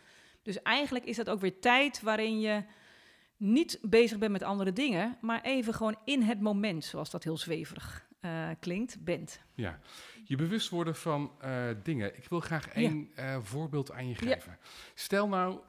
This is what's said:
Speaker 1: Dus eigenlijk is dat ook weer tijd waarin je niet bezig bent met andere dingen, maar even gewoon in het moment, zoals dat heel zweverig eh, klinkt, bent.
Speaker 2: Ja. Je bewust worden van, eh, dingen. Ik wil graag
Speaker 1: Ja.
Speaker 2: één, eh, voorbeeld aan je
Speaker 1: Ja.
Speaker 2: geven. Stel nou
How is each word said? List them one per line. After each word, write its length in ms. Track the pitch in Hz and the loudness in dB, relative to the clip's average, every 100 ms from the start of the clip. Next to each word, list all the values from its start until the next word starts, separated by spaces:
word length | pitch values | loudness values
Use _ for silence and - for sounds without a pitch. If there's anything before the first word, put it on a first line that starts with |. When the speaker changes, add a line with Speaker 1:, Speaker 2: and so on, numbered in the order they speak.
| - - - - | -20 -20 -20 -14
Speaker 1:
Dus 200 | - 196 | -8 -4
eigenlijk 420 | - 247 285 247 | 2 2 2 -2
is 120 | - 226 | -4 -4
dat 140 | 208 | -2
ook 100 | 214 | 0
weer 200 | 185 180 | 0 2
tijd 420 | 247 254 285 - | 6 6 6 2
waarin 380 | 214 214 220 220 | 0 0 0 0
je 240 | 214 208 202 - - - - - _ _ | 2 0 -2 -12 -20 -20 -20 -20 _ _
niet 420 | 202 240 330 - | 4 6 4 0
bezig 360 | 214 226 233 214 | 4 6 6 4
bent 140 | 196 | 0
met 100 | 196 | 0
andere 300 | - 202 190 | 0 0 0
dingen, 460 | 185 285 180 214 247 | 2 2 2 0 -2
maar 220 | 226 226 | -4 -2
even 320 | - 269 226 | 0 0 0
gewoon 220 | 220 220 220 | 0 -2 -2
in 180 | - 277 | 0 4
het 180 | 220 226 | 4 4
moment, 440 | 214 202 208 160 | 2 2 0 -2
zoals 260 | - - 151 | -4 -6 -6
dat 140 | 170 | -6
heel 120 | 160 160 | -4 -4
zweverig 720 | - 160 151 180 - - - - 180 | -4 -4 -6 -10 -12 -14 -18 -12 -8
eh, 220 | 165 160 160 | -4 -4 -6
klinkt, 440 | 180 180 247 - | -4 -2 -4 -6
bent. 360 | 160 170 160 - - | -4 -4 -4 -14 -14
Speaker 2:
Ja. 240 | - 101 80 - - - - | -6 -6 -6 -14 -20 -18 -18
Je 120 | - 135 | -4 0
bewust 320 | 165 220 - | 0 0 -2
worden 280 | 175 165 160 | -2 -2 -2
van, 360 | 165 147 147 - | 0 0 -2 -6
eh, 260 | 135 127 120 110 | -4 -2 -2 -2
dingen. 340 | 101 147 101 - | -2 0 -2 -4
Ik 120 | - | -4
wil 120 | 175 | -4
graag 240 | - 160 - | -2 -4 -2
Speaker 1:
Ja. 60 | |
Speaker 2:
één, 380 | - 156 151 147 | 2 2 2 -4
eh, 220 | - 135 135 | -8 -6 -4
voorbeeld 500 | 104 135 156 143 131 | -4 -6 -2 -2 -4
aan 160 | - 127 | -6 -6
je 80 | 117 | -4
Speaker 1:
Ja. 140 | 233 | 0
Speaker 2:
geven. 240 | 254 - 87 - - - | 0 -2 -20 -20 -18 -18
Stel 340 | - - 196 208 | -12 0 2 2
nou 300 | 190 185 190 | 2 0 -2